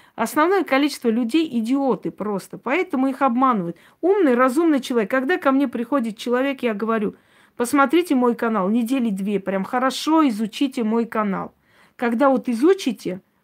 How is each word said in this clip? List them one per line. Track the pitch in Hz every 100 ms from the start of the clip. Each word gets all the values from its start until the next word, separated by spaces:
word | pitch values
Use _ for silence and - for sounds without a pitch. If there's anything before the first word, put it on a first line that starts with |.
| _ -
Основное | 226 302 339 392
количество | 285 269 285 - 233
людей – | 226 226 320 320 233
идиоты | 220 277 269 190 170
просто, | - 208 196 - 180
поэтому | 233 320 370 262 269
их | 262
обманывают. | 269 240 262 220 170 - - -
Умный, | 339 415 294 240
разумный | 262 262 339 277
человек. | - 240 196
Когда | 262 262 359
ко | 285
мне | 269 277
приходит | 240 - 285 226 202
человек, | 247 247 277 269
я | 240 202
говорю: | 220 226 202 - _ _ _ -
«Посмотрите | 240 285 277 339 349 262
мой | 247 233
канал, | 233 214 185
недели | 233 226 269 233
две, | 196 196 196
прям | 190 190
хорошо | 190 254 262 254 302 320 285
изучите | 208 214 - 277 254
мой | 220 226 226
канал». | 220 208 180 170 _ _ _ _ -
Когда | 240 233 277
вот | 254 220
изучите | 226 320 392 262 202 175 185 _ _